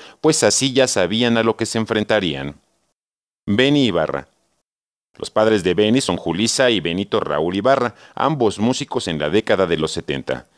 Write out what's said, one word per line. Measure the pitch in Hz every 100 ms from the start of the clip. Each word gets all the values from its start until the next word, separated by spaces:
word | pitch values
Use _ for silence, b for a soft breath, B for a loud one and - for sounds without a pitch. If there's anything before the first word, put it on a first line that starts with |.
| B B
pues | 156 151
así | 113 - 135
ya | 131 131
sabían | - 90 110 120 117
a |
lo | 113 110
que |
se | 113 117
enfrentarían. | 110 110 104 107 92 69 69 71 _ _ _ _ _ _ _ _ -
Benny | 104 131 147 123
Ibarra. | 85 76 69 67 _ _ _ _ _ _ _ _ _
Los | -
padres | - 110 107
de | 90
Benny | 87 104 127
son | - 87
Julissa | - 82 113 - 127
y | 110
Benito | 82 87 101 110
Raúl | - 73 82 95
Ibarra, | 110 135 120 - B
ambos | - 131 147 160 190
músicos | 113 127 143 123 98
en | 80
la | 76
década | 98 220 101 92
de | 82
los | 78
setenta. | - 80 69 65 64 -